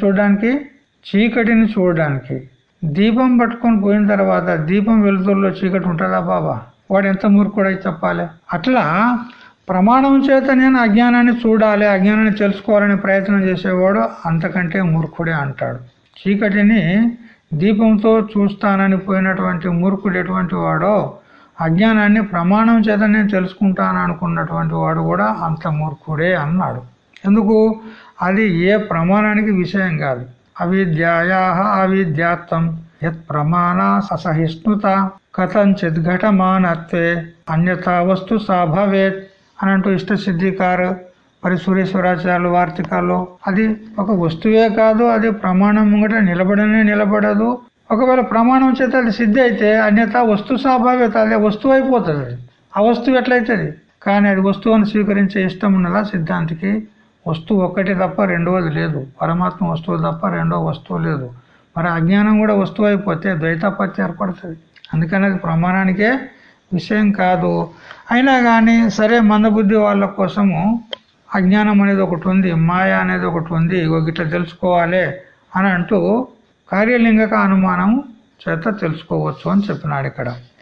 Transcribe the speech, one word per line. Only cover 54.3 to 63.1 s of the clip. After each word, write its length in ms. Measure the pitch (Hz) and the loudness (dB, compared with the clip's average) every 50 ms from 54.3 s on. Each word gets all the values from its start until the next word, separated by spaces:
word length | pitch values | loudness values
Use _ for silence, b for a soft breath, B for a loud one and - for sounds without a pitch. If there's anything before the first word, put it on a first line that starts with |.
| 196 190 | 2 2
వస్తువును 420 | 190 196 190 - - 226 220 220 202 | 0 0 0 -2 0 0 2 2 2
స్వీకరించే 640 | 208 - 214 202 214 202 202 202 190 196 202 185 | 2 0 -2 0 0 0 0 0 0 0 -2 -2
ఇష్టం 280 | 180 180 - 220 202 190 | -2 -4 -2 0 0 2
ఉన్నదా 300 | 185 180 175 180 208 208 | 2 2 0 0 -2 -2
సిద్ధాంతికి? 840 | 202 - 175 156 175 185 175 165 160 165 - 190 196 208 220 214 b b b b b b b - 170 | -2 -4 -4 -4 -4 -4 -4 -4 -4 -6 -6 -4 -4 -4 -4 -6 b b b b b b b -8 -8
వస్తువు 340 | 160 160 - - 214 190 | -8 -6 -4 -2 0 0
ఒక్కటి 320 | 185 180 180 - 190 208 196 | 0 0 -2 -2 -2 -2 -2
తప్ప 300 | 180 190 196 - - 202 | -2 -2 -2 -2 -2 -2
రెండవది 460 | 185 175 170 170 180 185 185 175 160 | 0 0 -2 -2 0 0 0 -2 -2
లేదు, 380 | 147 160 165 165 147 135 135 135 - - | -2 -4 -4 -4 -4 -6 -8 -10 -10 -6
పరమాత్మ 460 | 156 160 165 180 180 180 180 - 190 170 | -4 -4 -2 -2 -2 -4 -4 -4 -4 -4
వస్తువు 300 | 165 165 165 180 170 160 | -4 -6 -4 -4 -4 -4
తప్ప 300 | 165 165 160 165 - 190 | -2 -4 -4 -4 -4 -4
రెండో 380 | 175 - 165 165 170 170 160 | -4 -2 -2 -2 -2 -2 -4
వస్తువు 320 | 160 - - - - 185 170 | -4 -6 -8 -8 -8 -6 -4
లేదు. 360 | 165 165 151 135 127 123 123 b b b b b b b b 170 | -4 -4 -4 -6 -8 -10 -14 b b b b b b b b -6
మరి 120 | 165 175 | -4 -4
అజ్ఞానం 500 | 170 165 165 170 196 202 208 214 214 208 | -2 -2 0 2 2 2 2 2 2 2
కూడా 140 | 214 214 208 | 2 2 2
వస్తువు 340 | 202 190 170 165 - 208 208 | 0 0 -2 -2 0 0 2
అయిపోతే 500 | 202 196 202 196 | 0 0 -2 -4